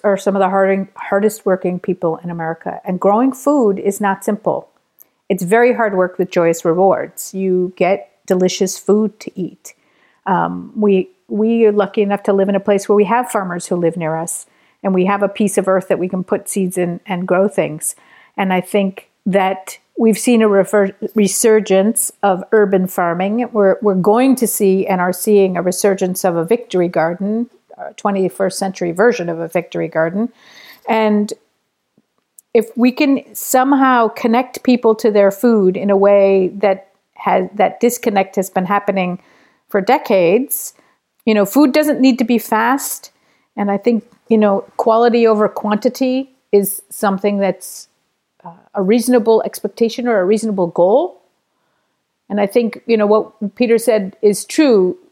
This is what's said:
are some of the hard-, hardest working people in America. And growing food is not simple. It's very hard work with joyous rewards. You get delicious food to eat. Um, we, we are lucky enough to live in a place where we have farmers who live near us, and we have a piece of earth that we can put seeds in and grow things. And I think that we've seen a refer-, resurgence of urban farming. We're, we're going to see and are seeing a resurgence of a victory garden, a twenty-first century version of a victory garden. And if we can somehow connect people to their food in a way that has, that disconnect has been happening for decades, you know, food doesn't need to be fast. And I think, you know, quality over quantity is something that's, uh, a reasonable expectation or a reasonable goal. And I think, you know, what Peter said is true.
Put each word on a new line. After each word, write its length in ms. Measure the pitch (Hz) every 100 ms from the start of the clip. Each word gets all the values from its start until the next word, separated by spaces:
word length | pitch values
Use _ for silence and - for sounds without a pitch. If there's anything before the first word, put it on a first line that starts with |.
are 140 | 208 196
some 180 | 202 196
of 40 |
the 100 | 190
hard-, 380 | 196 190 196 190 -
hardest 500 | - 196 214 208 -
working 340 | 185 180 180
people 380 | - 180 170 165
in 100 | 175
America. 540 | 170 160 165 - -
And 160 | - 180
growing 320 | 196 208 269
food 460 | 254 - 294 220 196
is 240 | 202 202
not 200 | 202 190
simple. 460 | - 202 - 131 - _ _ _ _ _ -
It's 120 | 190
very 300 | 175 226 240
hard 240 | 240 220 196
work 220 | 180 -
with 120 | 180
joyous 360 | 180 170 165 175
rewards. 680 | 165 190 175 156 - -
You 400 | 190 190 185 180 -
get 340 | 180 202 - _ -
delicious 520 | 185 185 - 190 -
food 400 | - 208 214 214
to 100 | -
eat. 380 | - 175 - - - _ _ _ _ 196
Um, 440 | 180 170 180 175 -
we, 320 | 208 190 185 _ -
we 360 | 214 220 233
are 80 | 220
lucky 300 | 208 190 -
enough 220 | 202 202
to 100 | 208
live 160 | 196 190
in 40 |
a 60 | 202
place 260 | 196 202 -
where 100 | 208
we 80 |
have 260 | 202 233 247
farmers 380 | 214 185 175 -
who 80 | 180
live 200 | 165 175
near 180 | 165 160
us, 280 | 170 - - _ _ _
and 100 | 196
we 140 | 185 180
have 160 | 202
a 60 | 202
piece 260 | 196 208 202
of 100 | 190
earth 220 | 190 185
that 100 | 165
we 120 | 180
can 120 | 185
put 280 | 180 196 -
seeds 260 | - 185 185
in 240 | 175 175 -
and 200 | 185 185
grow 220 | 180 196
things. 480 | 202 151 156 - - _ _ _ -
And 160 | 190
I 80 | 185
think 480 | 180 208 196 190 - _
that 540 | - 190 190 190 - - _ -
we've 200 | 226 202
seen 240 | - 240
a 60 | 220
refer-, 460 | 196 180 208 196 - 208
resurgence 1000 | 220 202 - 233 214 196 190 202 233 - -
of 200 | 202 180 -
urban 340 | 220 202 190 185
farming. 640 | - 175 170 196 220 240
We're, 240 | 220 196 185
we're 120 | 208
going 420 | 190 180 220 262 254
to 100 | 214
see 400 | - 196 190 -
and 140 | 185
are 120 | 180
seeing 440 | 185 - 208 190 180
a 60 |
resurgence 600 | 180 175 208 190 185 180
of 120 | 190 170
a 80 |
victory 440 | 165 233 - 185 175
garden, 640 | 170 160 175 202 220 240 _ _ -
a 140 | -
twenty-first 640 | - 208 196 185 - 190 185
century 340 | 190 190 175
version 360 | 170 226 220 175
of 100 | 165
a 100 | 170
victory 400 | 175 170 175 165
garden. 440 | 165 165 190 240 _ _ - - - -
And 440 | 220 214 208 208 - _ _ _ _ _ _ _ _ _ _ -
if 120 | 226 220 -
we 160 | 247
can 300 | 247 302 277 -
somehow 760 | 214 - 254 262 277 269 247 226
connect 540 | 226 240 226 262 -
people 320 | - 247 233 214
to 140 | 233
their 200 | 208 202
food 460 | 196 240 226 185 185
in 120 | 202
a 80 | 196
way 520 | 196 202 196 196 185
that 440 | 202 202 190 - _ _
has, 340 | - 202 185 185
that 260 | 208 202 -
disconnect 560 | 233 233 240 202 190 -
has 140 | 185
been 160 | - 185
happening 560 | 202 202 190 180 180 _ _ _ _ _
for 120 | 202
decades, 920 | 185 285 - 196 170 208 269 - - - _ _ _ _
you 80 | -
know, 140 | 214 196
food 260 | 269 294
doesn't 280 | 294 302 277
need 180 | 262 240
to 60 |
be 120 | 233 240
fast. 720 | - 220 233 269 - - - _ _ _ _ -
And 140 | 202
I 80 | 202
think, 260 | 220 226 - _ -
you 80 | 220
know, 260 | 208 196 - -
quality 500 | - 220 240 233 226
over 220 | 214 214
quantity 840 | - 214 208 254 247 254 254 269 _ -
is 320 | 202 196 - -
something 480 | - 208 190 208 202
that's, 500 | 196 190 - - - _ _ _ _ _
uh, 80 | - - _
a 80 | -
reasonable 580 | 185 240 233 247 220 226 -
expectation 600 | - 208 - 226 226 240
or 120 | 220
a 40 | 180
reasonable 400 | 214 220 190 175
goal. 560 | 170 175 240 349 - _ _ _ _ _ _ _ _ _ _ -
And 120 | 202
I 60 | 202
think, 360 | 247 226 - -
you 100 | 226
know, 100 | 208
what 480 | 214 - - 208
Peter 240 | - 240 226
said 380 | 226 220 190 -
is 240 | 208 196
true. 540 | - - 302 214 185 180 _